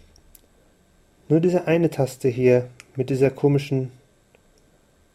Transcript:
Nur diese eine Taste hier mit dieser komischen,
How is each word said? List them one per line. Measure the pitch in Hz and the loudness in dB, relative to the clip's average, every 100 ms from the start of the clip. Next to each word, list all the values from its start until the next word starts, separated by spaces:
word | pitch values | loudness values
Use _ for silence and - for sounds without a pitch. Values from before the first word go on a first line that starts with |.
| _ _ _ _ _ _ _ _ _ _ _ _ - | _ _ _ _ _ _ _ _ _ _ _ _ -2
Nur | 160 | 0
diese | 180 175 156 | 2 0 0
eine | 165 160 | 0 0
Taste | - 131 - 131 | -2 -4 -2 -4
hier | 117 127 123 123 - _ 131 | 2 2 2 0 -14 _ -8
mit | 127 | -4
dieser | 131 135 | 0 0
komischen, | 135 143 143 - 135 127 - _ _ _ _ _ _ _ _ _ _ _ | 2 0 0 -2 -4 -6 -12 _ _ _ _ _ _ _ _ _ _ _